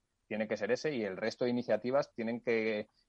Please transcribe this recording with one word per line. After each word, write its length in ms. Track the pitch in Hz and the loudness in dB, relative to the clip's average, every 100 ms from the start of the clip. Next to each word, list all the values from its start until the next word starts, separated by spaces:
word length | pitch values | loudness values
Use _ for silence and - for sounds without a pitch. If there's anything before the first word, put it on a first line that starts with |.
| _ _ - | _ _ -6
tiene 200 | 107 107 | -4 -2
que 100 | 107 | 0
ser 140 | 101 | 0
ese 220 | 123 156 | 0 0
y 100 | 131 | -2
el 120 | 101 92 | -2 -2
resto 280 | 110 - | -4 0
de 60 | 123 | 0
iniciativas 600 | 123 120 107 123 139 147 | 2 2 0 2 0 0
tienen 260 | - 113 117 | -4 -4 -2
que, 480 | - 113 110 107 107 _ | 0 2 2 -2 -4 _